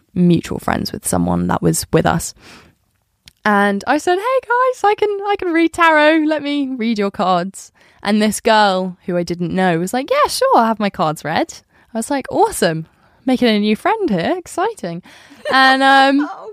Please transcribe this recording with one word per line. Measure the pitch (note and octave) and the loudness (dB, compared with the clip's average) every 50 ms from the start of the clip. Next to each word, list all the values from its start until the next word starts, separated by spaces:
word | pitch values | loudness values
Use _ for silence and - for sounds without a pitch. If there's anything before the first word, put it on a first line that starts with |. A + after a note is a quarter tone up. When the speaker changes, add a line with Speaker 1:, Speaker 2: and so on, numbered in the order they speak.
| _ _ | _ _
Speaker 1:
mutual | - F3+ F3+ F3 E3+ - - - - - | -2 0 2 2 2 2 0 -4 -8 -6
friends | - - - - - - | -4 -4 -4 -4 -4 -8
with | - - - | -10 -8 -6
someone | - - F2+ F2 F2 F2 F3 - | -4 -2 -2 -2 0 -2 -2 -2
that | F3+ - - | -2 -2 0
was | - E3+ E3 - - - | 0 -2 -2 -2 -4 -2
with | - D#3+ E3 | 0 0 0
us. | E3+ E3 E3+ - - - _ - - - - - _ _ _ _ _ _ _ _ _ _ _ _ - _ _ - | 0 -2 -2 -4 -8 -14 _ -20 -20 -20 -20 -20 _ _ _ _ _ _ _ _ _ _ _ _ -20 _ _ -2
And | G#3+ G#3 G3+ G3+ G3+ G3+ G3+ - | 0 2 2 2 2 0 -2 -2
I | - C#4 D4+ | -2 -2 0
said, | - F4+ F4+ | 0 0 -2
"Hey | F#4 G4+ B4 C5 C5 | 0 0 0 -2 -2
guys, | - - A#4+ B4 B4+ B4+ B4+ - - | 0 0 0 0 2 0 0 0 0
I | G4+ G#4+ - | 0 0 2
can, | G#4+ G#4 G4+ G4 G4 | 0 -2 -2 -4 -4
I | G4+ G#4 G4 | -4 -4 -2
can | F#4+ F4+ | -2 -2
read | D#4+ E4 E4+ E4 | 0 2 0 0
tarot. | - - E4+ E4 D#4 D4+ D4+ D4+ D#4+ D#4+ D4+ | 2 2 2 4 4 4 4 4 4 4 2
Let | D4+ D#4 D4 | 0 -2 -2
me | C#4 C#4+ C#4+ C#4+ C#4 C4 C4 | -4 -4 -4 -4 -4 -4 -4
read | B3+ A3 A3+ A#3 G#3 | -4 -2 -2 0 0
your | G3+ G3 | -2 -4
cards." | - - G3+ F#3 F#3 F3 F3 F#3+ - - - - _ _ _ _ _ _ | -2 -2 0 0 0 0 -2 -4 -10 -14 -20 -20 _ _ _ _ _ _
And | - G3+ G#3 G#3+ | -2 0 0 2
this | G#3 A3 G3+ - | 2 0 -2 0
girl, | - A3+ A3 G#3+ G#3+ G3+ F#3 F#3 F#3 F#3+ F3+ _ - | 2 4 4 4 4 4 2 0 -2 -4 -8 _ -8
who | - F3 | -4 -4
I | F3 | -2
didn't | F3 E3+ F3 F3 F3 E3 E3 | -2 -4 -4 -4 -4 -4 0
know, | F#3 F#3+ F#3 E3+ D#3+ | 0 2 2 2 0
was | F3 F#3 - | -2 -2 -4
like, | B3+ C#4 E4 | -4 -2 -2
"Yeah, | B4 D5 C#5+ - | 0 0 0 0
sure, | - - B4+ C5+ B4+ D4 | 0 0 0 2 4 4
I'll | A3+ | 2
have | A3+ A3+ G#3+ | 2 0 -2
my | G#3+ G3 | -4 -4
cards | - - F3 D#3 D3+ - - | -2 -2 -2 -2 -2 -4 -6
read." | C#3+ E3 G#3+ D#4+ - - - _ _ _ _ _ _ - | -4 -4 -4 -4 -4 -8 -20 _ _ _ _ _ _ -8
I | A3+ | -8
was | A3+ - | -6 -4
like, | D4 C#4 - - | -4 -6 -6 -4
"Awesome. | - D4 G4 A4 F4+ - G#3+ E3+ D#3+ D#3+ D#3+ - _ _ _ _ _ _ - | 0 0 0 0 0 0 0 0 -2 -2 -8 -12 _ _ _ _ _ _ -4
Making | C4 B3+ A#3 B3 A#3 | -2 0 2 2 2
a | G#3+ G#3 | 2 2
new | G#3 G#3+ G#3+ | 2 0 0
friend | - - E4+ G#4+ A4+ G4+ D4+ | 0 0 -2 0 0 0 -2
here. | G#3 E3 E3+ B3 E4+ | 0 0 0 -2 -2
Exciting." | F#4 E4+ - - - F4+ A4+ A4 - - F3 E3+ E3+ - - - - - - C#4+ - - D5+ | -4 -6 -10 -6 -4 -4 -4 -4 -6 -10 -10 -10 -10 -14 -18 -20 -20 -20 -20 -20 -12 -6 -2
And, | C5 C4 C4 C4 C4 C4 | 2 4 4 4 4 4
um, | C4+ C4+ C4+ C4+ C4+ C#4 C#4 C#4+ D4 E4 | 4 4 6 6 6 4 4 2 0 -2
Speaker 2:
<laughs> | |
Oh, | F#4+ - - A4 | -6 -14 -16 -18